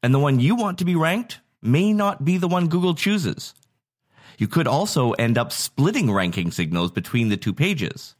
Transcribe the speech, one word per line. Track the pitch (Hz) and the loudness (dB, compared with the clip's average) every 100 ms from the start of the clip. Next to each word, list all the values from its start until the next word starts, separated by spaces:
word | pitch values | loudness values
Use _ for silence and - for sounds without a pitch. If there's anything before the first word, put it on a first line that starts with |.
and | 123 | 2
the | 135 | 2
one | 143 135 | 4 4
you | 131 240 | 4 2
want | 208 180 | 0 -2
to | 175 | -2
be | 175 | 2
ranked | 160 196 240 - _ _ | 2 0 -6 -14 _ _
may | 110 135 202 | 0 2 4
not | 208 202 196 | 2 0 0
be | 139 185 | 0 0
the | 175 | 0
one | 180 170 | 0 0
Google | 170 180 160 | 0 0 0
chooses." | - 208 131 - - - _ _ _ _ _ _ - - | 0 0 -2 -6 -10 -20 _ _ _ _ _ _ -20 -6
You | 107 | -2
could | - 156 | 0 2
also | 135 208 - 123 | 0 0 0 0
end | 110 117 117 | 2 0 0
up | 120 | -2
splitting | - - - 151 233 151 | -4 -8 0 0 2 0
ranking | 98 90 87 85 | 2 0 -2 -4
signals | - 85 87 87 | -4 -4 -2 -2
between | 92 90 123 113 | -4 -4 -2 0
the | 101 | -2
two | - | -4
pages. | 92 170 180 92 - - _ | -2 -2 0 -4 -8 -18 _